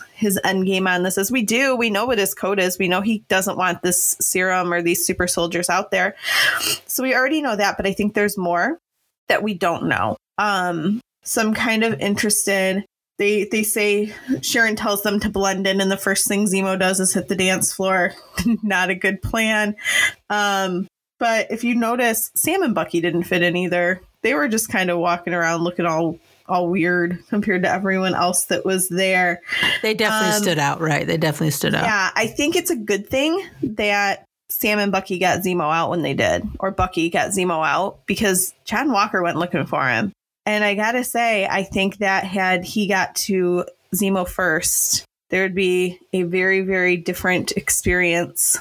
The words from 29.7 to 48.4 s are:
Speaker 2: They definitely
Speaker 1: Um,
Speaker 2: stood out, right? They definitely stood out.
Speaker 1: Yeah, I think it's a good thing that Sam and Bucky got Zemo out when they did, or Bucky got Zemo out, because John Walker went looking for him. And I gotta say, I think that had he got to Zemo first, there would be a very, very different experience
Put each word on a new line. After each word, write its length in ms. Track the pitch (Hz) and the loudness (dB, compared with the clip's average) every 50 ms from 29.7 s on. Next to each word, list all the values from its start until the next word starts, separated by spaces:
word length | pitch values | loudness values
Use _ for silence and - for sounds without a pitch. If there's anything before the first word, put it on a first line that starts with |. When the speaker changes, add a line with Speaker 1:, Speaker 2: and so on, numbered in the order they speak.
| - - - | 0 0 0
Speaker 2:
They 120 | 214 220 | -2 0
definitely 420 | 190 220 208 220 220 220 214 214 | 0 0 0 2 2 2 2 2
Speaker 1:
Um, 60 | 208 208 | 2 2
Speaker 2:
stood 160 | 190 165 151 | 2 2 2
out, 220 | 143 139 139 165 | 2 0 0 0
right? 260 | 165 156 147 151 - | 0 0 0 0 0
They 100 | 151 170 | 0 0
definitely 360 | 160 160 156 151 - 170 151 143 | 0 0 0 0 0 0 0 0
stood 220 | - - - - | 0 0 0 2
out. 100 | 156 156 | 2 2
Speaker 1:
Yeah, 260 | - 214 202 190 185 - | 2 2 0 0 0 0
I 120 | - 226 | 0 -2
think 280 | 226 - - 285 294 339 | -2 -2 -2 0 0 0
it's 160 | 370 349 - | 0 0 0
a 60 | 330 | -2
good 320 | 240 208 208 202 196 208 - | -2 0 -2 -2 -2 -2 -2
thing 340 | - 262 277 311 330 381 381 - - - - | -2 0 0 0 0 -2 -4 -8 -8 -6 -6
that 640 | 240 214 208 214 208 202 202 202 196 190 - - _ _ _ _ - | -4 -2 -2 0 2 2 2 2 0 -2 -4 -8 _ _ _ _ -10
Sam 280 | - - - 214 208 208 | -6 -2 0 0 2 2
and 140 | 202 202 185 | 2 2 0
Bucky 260 | 190 190 - 196 175 | 0 -2 -2 -2 0
got 220 | 185 180 151 - | 2 2 2 2
Zemo 320 | 185 185 180 175 156 151 160 | 0 0 0 0 0 0 0
out 160 | 165 165 117 | 0 0 0
when 120 | 151 175 147 | -2 -2 -2
they 120 | 143 139 | -2 0
did, 320 | - 113 90 85 87 - - - - | 0 2 2 0 0 -2 -6 -8 -6
or 100 | - 190 | -6 -4
Bucky 380 | 190 - 180 180 - 175 160 170 | -2 -2 -2 -2 0 -2 -2 0
got 220 | 175 185 143 - | 0 0 0 0
Zemo 360 | 190 190 180 180 170 160 156 | 0 -2 0 0 0 0 0
out, 380 | 151 143 160 185 202 - - _ | 0 0 0 -2 -2 -6 -8 _
because 460 | - 196 - 226 202 185 180 - - - _ _ | -6 -2 0 2 2 2 0 -2 -4 -8 _ _
John 280 | - - 214 277 302 240 | -4 -2 -2 0 2 2
Walker 300 | 196 202 226 - 190 175 | 2 2 0 0 0 0
went 160 | 170 156 151 | 0 0 -2
looking 260 | 170 175 - 160 131 | -2 -2 -2 -4 -2
for 220 | - 160 151 139 131 | -2 -2 0 0 2
him. 240 | 120 110 123 98 - _ _ _ _ _ _ | 2 2 0 -2 -6 _ _ _ _ _ _
And 180 | 214 214 208 208 | -2 0 0 2
I 120 | 208 202 | 0 0
gotta 280 | 196 214 220 240 247 247 | 0 0 0 0 0 -2
say, 440 | - - 233 233 233 220 202 190 | -2 -2 0 0 2 2 0 0
I 180 | - - 190 190 | 0 -2 -2 -2
think 340 | - - 202 190 196 - - | -2 -2 0 0 0 -2 -2
that 260 | 208 190 190 190 - | -2 0 0 0 -2
had 400 | 190 180 202 190 185 185 180 180 | -2 -2 -2 0 0 0 0 -2
he 220 | - - 214 208 | -4 -4 -2 -2
got 300 | 185 202 190 180 - - | 0 0 0 -2 -2 -4
to 480 | - - - 196 185 180 180 180 175 175 - - _ _ _ - | -6 -4 -2 0 0 2 2 0 0 -2 -6 -10 _ _ _ -4
Zemo 340 | 185 196 196 196 190 180 180 | -2 0 0 0 0 -2 -2
first, 760 | - - 190 175 156 160 175 - - - - - - - - - _ _ _ _ | -2 0 0 0 0 0 0 0 0 0 0 0 -2 -2 -4 -8 _ _ _ _
there 120 | - 185 190 | -2 0 0
would 140 | 190 180 | 0 0
be 420 | 190 190 180 180 180 185 180 180 - - _ - | 0 0 2 2 2 0 0 -4 -8 -10 _ -2
a 100 | 185 180 | -2 -2
very, 380 | 170 175 185 185 190 190 190 | 0 0 0 2 2 2 2
very 360 | 190 185 190 185 180 180 180 | 0 0 0 2 2 2 0
different 560 | 175 165 - 175 - - 190 180 175 - - - | 0 -2 -4 -4 -2 0 0 0 0 0 -2 -4
experience 1040 | - - - - - - 185 180 180 180 175 170 170 175 - - - | -4 -2 -2 -2 0 0 0 2 2 2 2 2 0 -2 -2 -4 -2